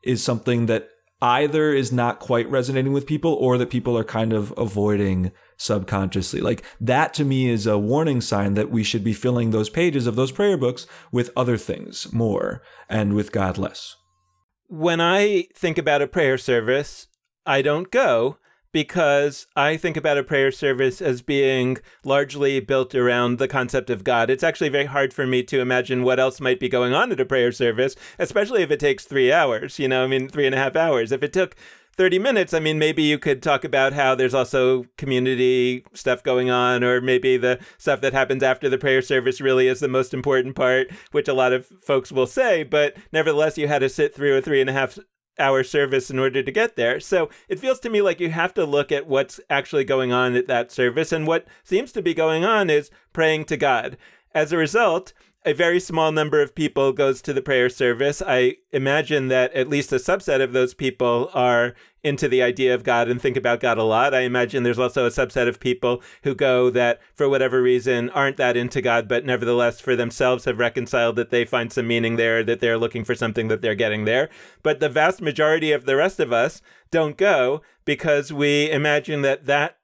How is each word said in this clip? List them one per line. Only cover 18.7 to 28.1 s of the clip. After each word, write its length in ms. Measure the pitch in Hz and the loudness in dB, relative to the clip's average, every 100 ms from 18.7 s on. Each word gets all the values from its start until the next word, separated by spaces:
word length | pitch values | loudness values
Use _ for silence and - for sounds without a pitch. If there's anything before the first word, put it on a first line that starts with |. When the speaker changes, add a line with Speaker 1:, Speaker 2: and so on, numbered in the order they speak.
Speaker 2:
because 760 | 160 147 180 156 143 147 143 - - | -6 -4 0 2 2 0 -4 -8 0
I 220 | 143 160 | 0 0
think 180 | 175 160 | -4 -4
about 220 | 151 143 | -2 -2
a 40 | |
prayer 300 | 135 143 135 | 0 0 0
service 480 | 131 147 127 131 127 | 0 -2 0 0 0
as 220 | 170 127 | -4 -4
being 560 | 123 139 135 131 127 131 - _ | -2 0 2 2 0 -2 -8 _
largely 560 | 135 139 143 143 143 135 | -2 0 0 -2 0 0
built 340 | 107 135 127 | 0 -2 0
around 440 | 131 123 120 123 123 | 0 2 2 0 0
the 100 | 135 | -2
concept 400 | 139 123 135 127 | -2 -2 -4 -4
of 160 | 117 | -4
God. 240 | 98 120 117 | 0 0 2
It's 160 | 135 | 0
actually 240 | 165 156 156 | 0 0 -2
very 160 | 139 | -2
hard 300 | 139 139 135 | -2 0 -2
for 120 | - 131 | -2 -2
me 160 | 127 | -2
to 160 | 123 135 | 0 -2
imagine 420 | 123 127 123 127 | 0 0 0 -2
what 180 | 123 127 | 0 2
else 180 | 131 131 | 0 0
might 220 | 127 127 | -2 -2
be 80 | 123 | 0
going 240 | 139 127 | 0 0
on 180 | 135 247 | 0 0
at 80 | 160 | -2
a 60 | |
prayer 260 | 127 131 123 | -2 2 0
service, 460 | 117 120 110 135 - - | 0 -2 0 -2 -4 -20